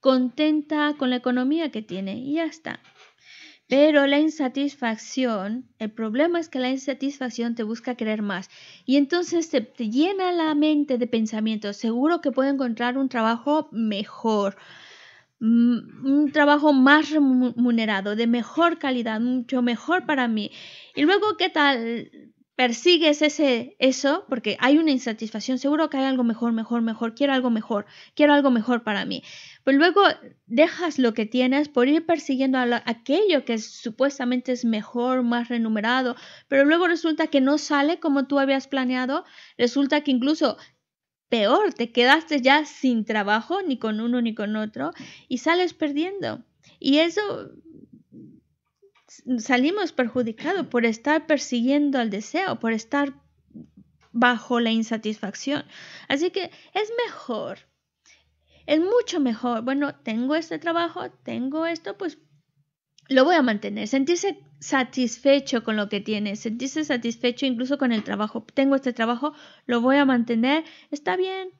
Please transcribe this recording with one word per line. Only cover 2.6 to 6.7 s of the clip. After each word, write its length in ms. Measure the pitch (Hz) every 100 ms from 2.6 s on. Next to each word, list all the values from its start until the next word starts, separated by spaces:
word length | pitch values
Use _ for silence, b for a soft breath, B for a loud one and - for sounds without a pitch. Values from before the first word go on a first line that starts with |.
| - - _ _ B B B B B B _
Pero 380 | 262 302 294 277
la 120 | 285
insatisfacción, 1500 | 311 302 269 269 277 - 233 220 - - 254 220 190 233 254 _
el 120 | 214
problema 500 | 214 226 220 320 339
es 80 | 320
que 100 | 262
la 120 | 254